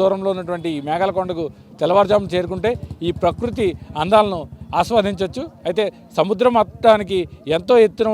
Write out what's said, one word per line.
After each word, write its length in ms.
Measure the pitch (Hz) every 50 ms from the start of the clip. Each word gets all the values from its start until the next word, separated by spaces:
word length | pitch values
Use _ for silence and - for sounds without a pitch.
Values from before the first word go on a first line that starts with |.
దూరంలో 280 | 190 190 196 190 190 196 190
ఉన్నటువంటి 360 | 185 180 165 180 170 160 170 156 147
ఈ 20 | 139 147
మేఘాల 220 | 156 170 185 196 180 185
కొండకు 260 | 180 180 180 165 165 143 - - - - - -
తెల్లవారుజామున 500 | 156 156 180 202 202 190 208 208 202 175 170
చేరుకుంటే 360 | 180 175 170 185 185 170 220 247 - - - - - 165 170
ఈ 40 | 170 - 185
ప్రకృతి 440 | 175 165 165 233 240 202 214 220 185 147 - - - - 147 160
అందాలను 360 | 180 208 214 208 202 190 165 143 - - - - - 139 160
ఆస్వాదించవచ్చు. 640 | 180 - 233 226 196 202 202 170 190 180 - 247 277 320 - - - 165
అయితే 180 | 185 220 208 190 - - - - - 170
సముద్ర 320 | - 190 214 185 240 247 240 226
మట్టానికి 640 | 208 - - - - 226 220 208 208 175 196 185 175 - - - - 135 151 170
ఎంతో 200 | 180 196 247 240 220 208
ఎత్తున 200 | 165 - 220 220